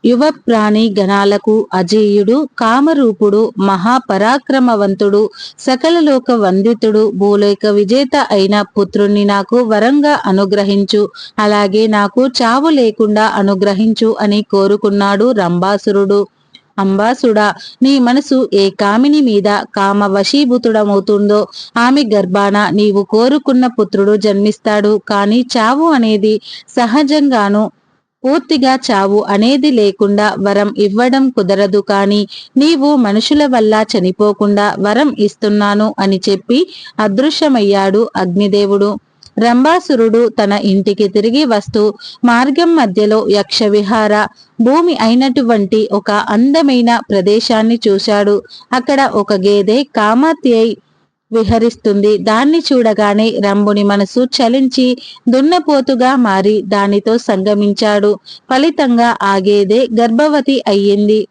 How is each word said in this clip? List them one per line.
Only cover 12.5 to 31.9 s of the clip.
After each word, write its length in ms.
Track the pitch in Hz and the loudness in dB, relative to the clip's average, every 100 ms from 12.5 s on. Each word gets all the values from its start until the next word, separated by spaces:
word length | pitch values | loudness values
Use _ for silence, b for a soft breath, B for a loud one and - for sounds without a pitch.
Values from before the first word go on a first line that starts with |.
| 254 320 | 0 2
లేకుండా 580 | 294 233 214 214 208 214 | 2 0 0 0 2 0
అనుగ్రహించు" 920 | - 196 190 202 190 220 214 226 220 | 0 -2 0 0 0 0 0 -2 0
అని 220 | 208 208 | -2 -2
కోరుకున్నాడు 920 | 208 202 196 202 202 202 202 202 240 | -2 0 0 0 0 0 0 0 0
రంభాసురుడు. 920 | 220 175 175 185 208 - 202 196 202 202 _ b b _ - | 0 -2 -2 -2 -2 -2 0 0 -2 -4 _ b b _ -4
"అంబాసుడా, 760 | 196 196 220 254 247 214 208 - B B | -2 0 -2 0 0 2 0 -2 B B
నీ 160 | 262 277 | 0 2
మనసు 520 | 240 262 - 262 247 | 2 0 0 -2 0
ఏ 180 | 202 196 | 0 0
కామిని 500 | 190 202 214 285 302 | 0 0 2 2 2
మీద 400 | 262 208 196 202 - - | 2 0 0 -2 -4 -4
కామ 280 | 196 202 | -2 0
వశీభూతుడమవుతుందో 1400 | 202 196 196 285 277 247 240 220 208 196 196 202 208 208 190 B B 233 | 0 0 0 0 0 0 0 0 0 0 0 0 2 0 -2 B B -2
ఆమె 260 | 240 277 240 | 0 2 0
గర్భాన 540 | 202 180 202 202 202 202 | -2 0 0 0 0 0
నీవు 300 | 202 208 202 | 0 0 0
కోరుకున్న 640 | 196 220 247 302 - 254 254 | 0 0 0 0 0 0 0
పుత్రుడు 500 | 240 202 196 202 208 | -2 -2 0 0 0
జన్మిస్తాడు. 840 | 208 196 214 - 220 208 208 214 - | 0 0 -2 -2 -2 0 0 -2 -2
కానీ 380 | 208 202 233 254 247 | -2 0 0 0 -2
చావు 340 | 220 269 330 | 0 0 0
అనేది 500 | 277 220 214 214 214 B B - | 2 0 0 0 -2 B B -8
సహజంగాను 1000 | - 240 262 285 302 285 247 202 208 220 _ _ _ _ _ | -4 0 0 0 0 2 0 0 0 -2 _ _ _ _ _
పూర్తిగా 500 | 254 311 - 311 262 | -2 -2 -2 0 0
చావు 460 | 262 254 202 196 208 | 0 0 0 2 0
అనేది 480 | 208 202 226 269 294 | 0 0 2 2 0
లేకుండా 640 | 247 202 190 202 202 208 - | 2 0 0 0 0 0 -2
వరం 360 | 196 202 208 - | -2 0 -2 -2
ఇవ్వడం 520 | 196 202 247 269 269 | -2 0 0 2 0
కుదరదు. 480 | 233 190 196 202 202 | 0 -2 0 0 0
కానీ 500 | 196 | -2